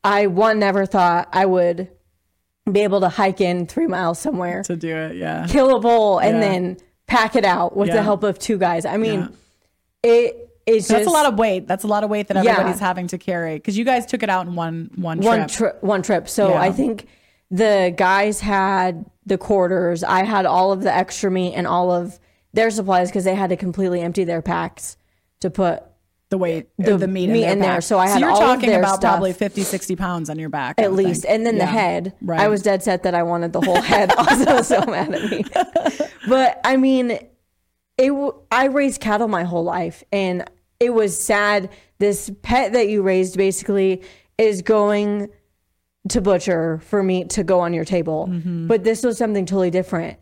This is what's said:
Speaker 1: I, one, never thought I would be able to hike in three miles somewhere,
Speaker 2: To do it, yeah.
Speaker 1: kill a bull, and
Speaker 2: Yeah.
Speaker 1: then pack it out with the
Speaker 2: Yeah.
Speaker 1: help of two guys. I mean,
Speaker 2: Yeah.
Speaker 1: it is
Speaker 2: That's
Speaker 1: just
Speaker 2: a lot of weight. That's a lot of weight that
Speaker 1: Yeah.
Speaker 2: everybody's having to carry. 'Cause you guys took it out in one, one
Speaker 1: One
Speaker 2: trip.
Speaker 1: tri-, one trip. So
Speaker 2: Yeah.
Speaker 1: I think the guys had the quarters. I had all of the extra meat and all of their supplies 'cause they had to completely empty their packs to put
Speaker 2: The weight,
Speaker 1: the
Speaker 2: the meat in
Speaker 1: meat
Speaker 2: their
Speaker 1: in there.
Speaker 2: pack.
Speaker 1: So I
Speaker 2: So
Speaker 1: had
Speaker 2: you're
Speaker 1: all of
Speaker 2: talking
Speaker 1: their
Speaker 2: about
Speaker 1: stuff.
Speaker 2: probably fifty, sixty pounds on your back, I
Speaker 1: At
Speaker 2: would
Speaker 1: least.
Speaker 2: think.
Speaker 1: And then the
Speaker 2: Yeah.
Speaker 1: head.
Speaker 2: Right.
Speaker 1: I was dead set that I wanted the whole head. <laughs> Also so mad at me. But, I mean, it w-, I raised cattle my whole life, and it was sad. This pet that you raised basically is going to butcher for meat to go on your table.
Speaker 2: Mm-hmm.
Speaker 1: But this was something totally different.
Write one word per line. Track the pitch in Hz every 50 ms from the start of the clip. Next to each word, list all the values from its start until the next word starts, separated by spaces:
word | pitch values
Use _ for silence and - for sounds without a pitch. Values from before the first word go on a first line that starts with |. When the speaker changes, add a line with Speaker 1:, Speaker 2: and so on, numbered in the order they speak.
| -
Speaker 1:
I, | 196 208 202 208
one, | 196 175 180 220 226 220 214
never | 208 196 190 202 196
thought | 185 - 196 180 175 170 175 - -
I | - 185 196
would | 190 180 180 175 175 175 170 185 185 - _ _ _ _ _ _ _ _ _ _ _ _ _ _ 214
be | 190 202
able | 208 202 190 202
to | 185 175
hike | 156 - 202 190 185 -
in | 196 175 175 180 175
three | 165 - - 330
miles | 330 - 190 180 165 170 -
somewhere, | - 311 269 180 180 175 175 185 196
Speaker 2:
To | - 180
do | 165 165 165 160
it, | 160 160 156 160
yeah. | 180 175 156 160 160 165 170
Speaker 1:
kill | 170 285 262 269 262
a | 233
bull, | 208 233 233 226 214 208 190 175
and | - 208 220
Speaker 2:
Yeah. | 226 214 196
Speaker 1:
then | 190 180 180 180 185 - _ _ _ _ _
pack | - - 240 220 220 -
it | 254 202
out | 196 175 170 175 175 -
with | 196 202 175
the | 170
Speaker 2:
Yeah. | 220
Speaker 1:
help | 208 214 208 185 214
of | 208 185 -
two | - - 220 190
guys. | 185 175 170 170 160
I | - 180 208
mean, | 220 226 214 185 175 - - _ _ _ _ _ _ _ _ _ _ _ _ _ -
Speaker 2:
Yeah. | 233
Speaker 1:
it | 233 240 240 233 - - - - _ _ _
is | 226 226 220 190
Speaker 2:
That's | - 220 214 214
Speaker 1:
just | 359
Speaker 2:
a |
lot | 339 311 294
of | 277 220 196
weight. | 226 220 190 185 -
That's | - 208 190
a | - 208
lot | 208 208 214
of | 208
weight | 214 208 202 -
that | 196 190 190
Speaker 1:
Yeah. | 247
Speaker 2:
everybody's | 320 - - 180 185 190
having | 202 185 180 185 180 170
to | - 180
carry. | - - 180 170 170 160 160 151
'Cause | - - 196
you | 214 240
guys | 254 254 240 226
took | - - 220
it | 226 202
out | 190 185 180
in | 175 175
one, | 170 165 165 165 165 165 - -
one | 185 175 165 160 165
Speaker 1:
One | 196 220 233 220 - -
Speaker 2:
trip. | - - 226 196
Speaker 1:
tri-, | - - - 196
one | 214 190
trip. | 185 - 202 165 - -
So | - - 202 190
Speaker 2:
Yeah. | 180 180
Speaker 1:
I | 180 190
think | 190 247 269 254 226 202 - _ _ _ _ _ _ _ _ _
the | 185 180 226 214 208 196 185 180 175
guys | 175 190 180 190 196 202 214 208 -
had | - 214 202 196 190 196 196 190 185 185 175 160 - - _ _ _
the | 196 208 -
quarters. | - - 214 196 180 175 185 175 180 170 175 165 180
I | - - 185 190
had | 214 220 196 190
all | 156 151 180 185 196
of | 196 185
the | - 196 143
extra | 175 185 - - - - 196
meat | 185 185 185 180 -
and | - 175
all | - 175 175 180 180
of | 180 175 175 165 - - _ _ _ _ _ _ -
their | 214 220 226
supplies | 208 220 196 190 190 180 180 180
'cause | - 202 180
they | 190 185
had | 196 196 175
to | 185
completely | 175 196 180 170 196 190 185 180 175
empty | 170 175 170 196
their | 185 170 170 165
packs | 160 - 175 170 165 170 _ - - - - _ _ _ _ _ _ _ _ _
to | - 185
put | 185 - 190 170 160 - - _ _ _ _ _ _ _ _ _
Speaker 2:
The | 196 190
weight, | 185 170 165 160 156 _ _ -
Speaker 1:
the | 185 214 202
Speaker 2:
the | 180 190 185
meat | 190 185 180
in | 196
Speaker 1:
meat | 226 233
Speaker 2:
their | 226 175
Speaker 1:
in | 196 202
there. | 190 190 175
Speaker 2:
pack. | 175
Speaker 1:
So | 165 - 220 190
I | 180
Speaker 2:
So | 190 208
Speaker 1:
had | 254
Speaker 2:
you're | 277 330
Speaker 1:
all | 190 208
of |
Speaker 2:
talking | - 262 254 254 247 233
Speaker 1:
their | 208 180
Speaker 2:
about | 202 196 196
Speaker 1:
stuff. | 190 208 226 196
Speaker 2:
probably | 175 190 190
fifty, | 175 - 214 196 - 202 196
sixty | - 196 185 - - 185
pounds | 160 196 180 175 170 160 156
on | 156 156
your | 160 156
back, | 156 147 131 123 - -
I | 220
Speaker 1:
At | 196
Speaker 2:
would | 190 190 190
Speaker 1:
least. | 185 175 -
Speaker 2:
think. | - - 208
Speaker 1:
And | 220 226
then | 233 226
the | 208 185
Speaker 2:
Yeah. | 185
Speaker 1:
head. | 196 226 196 175 - 175 170 190 - _
Speaker 2:
Right. | - 180 165 165
Speaker 1:
I | 202 214
was | 214 202
dead | 190 208 196 185 -
set | 214 185 180
that | - 185 175
I | 170 170
wanted | 170 175 170 170 170
the | 165 170
whole | - 185 175 170
head. | - - 247 202 202 185 -
<laughs> |
Also | - - - - 240 269 - 285 247
so | - - 254 196 -
mad | 247 185 160 - 311
at | - - - 208
me. | - - 202 - - - 359 359 - - - 285 - - 294 - - - - 202
But, | 254 262 262 240 - - -
I | 233 269
mean, | 262 262 269 262 254 247 240 220 - - _ _ _ _ _ _ _ _ _ _ _ _ _ _ -
it | 262 269
w-, | 285 277 277 277 - - - _
I | 220 247 269
raised | 277 262 285 277 269 214 -
cattle | - 220 208 208 240 220
my | 208 175 175
whole | 175 175 170 165
life, | 175 170 180 170 165 160 - - _
and | - 196 190 185 180 180 - - _ _ _ _ _ _
it | 240 247 240
was | 226 214 196 - -
sad. | - - 214 202 208 208 208 202 190 196 - - _ _ _ _
This | 196 208 196 - - - 196 _
pet | - - 240 254 269 196
that | 220 247 226 202
you | 214 208
raised | 190 190 185 185 185 185 180
basically | 180 196 190 190 - - - 196 196 190 190 185 180 - - - _ _ _ _ -
is | 220 220 208 185
going | 170 - 220 214 208 208 208 208 208 208 208 208 202 208 - _ _ _ _ _ _ _ _ _ _ _ _ _ _ 190
to | - 240
butcher | 185 202 190 175 - 196 180 165 160 165 160 160 -
for | - - 208
meat | 190 185 185 185 180 -
to | - 220 185
go | 165 190 180
on | 175 170 175
your | 165 160
table. | - 190 175 160 165 156 156 165 185
Speaker 2:
Mm-hmm. | 180 170 160 185 175 170 165 165
Speaker 1:
But | 226 214 180
this | 226 226 226 -
was | 247 226 -
something | 240 214 208 202 185
totally | 170 190 196 185 180
different. | 170 185 180 - 196 165 165 - - _